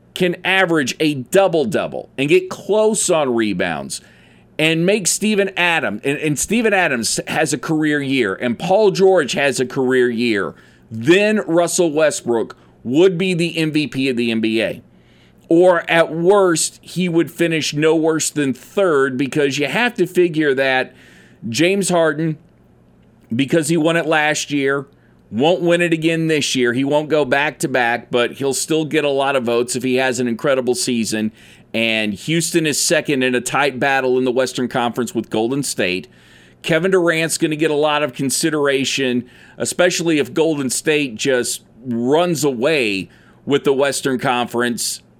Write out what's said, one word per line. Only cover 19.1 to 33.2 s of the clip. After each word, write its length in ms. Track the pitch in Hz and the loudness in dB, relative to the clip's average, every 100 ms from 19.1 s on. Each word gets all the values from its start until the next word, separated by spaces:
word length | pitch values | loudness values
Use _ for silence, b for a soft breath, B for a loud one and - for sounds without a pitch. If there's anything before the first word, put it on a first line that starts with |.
| 127 | 0
because 400 | 139 156 143 135 | -4 0 0 0
you 80 | 139 | -2
have 260 | 170 240 | 0 -2
to 120 | - 170 | 0 -2
figure 480 | 180 175 156 151 | 2 0 2 0
that 400 | 131 135 131 127 B B B B B 113 | 2 2 0 -2 B B B B B -8
James 420 | 113 170 202 180 | 0 2 2 0
Harden, 480 | 175 165 151 160 151 _ _ _ _ _ _ _ _ - | 2 2 0 -4 -6 _ _ _ _ _ _ _ _ -8
because 340 | 113 135 170 147 | -4 0 0 2
he 80 | 170 | 0
won 200 | 156 165 | 2 0
it 100 | 151 | 2
last 440 | 156 151 151 - | 2 2 -2 -2
year, 360 | 143 135 139 135 b b b - | -2 0 -2 -6 b b b -10
won't 300 | 104 147 180 | 0 2 2
win 220 | 170 170 | 2 2
it 100 | 170 | 2
again 360 | 165 160 165 160 | 0 0 0 0
this 260 | 156 131 | 0 0
year. 180 | 131 120 | 0 0
He 100 | 120 | 0
won't 280 | 139 147 151 | 0 0 0
go 160 | 151 135 | 0 2
back-to-back, 840 | 139 151 147 160 131 120 117 110 | 0 0 -2 -2 0 0 -2 -2
but 220 | 123 120 | 0 0
he'll 220 | - 139 | -2 -4
still 320 | 127 - 160 156 | -4 -2 -2 0
get 180 | 151 | 0
a 60 | 147 | 0
lot 260 | 139 139 139 | 0 0 0
of 80 | |
votes 320 | 120 117 123 127 | 0 0 0 -2
if 60 | |
he 140 | 131 127 | -2 0
has 220 | 131 123 | 0 0
an 80 | 123 | -2
incredible 480 | 113 151 135 123 | -2 0 0 0
season. 580 | 123 - 120 107 110 107 B B B B | -2 0 -2 -2 -2 -4 B B B B
And 400 | 113 113 110 107 | -2 0 0 -2
Houston 520 | 98 - 165 160 170 156 | -6 -4 -2 0 -2 0
is 140 | 131 | -2
second 420 | - 160 147 139 | 0 0 0 0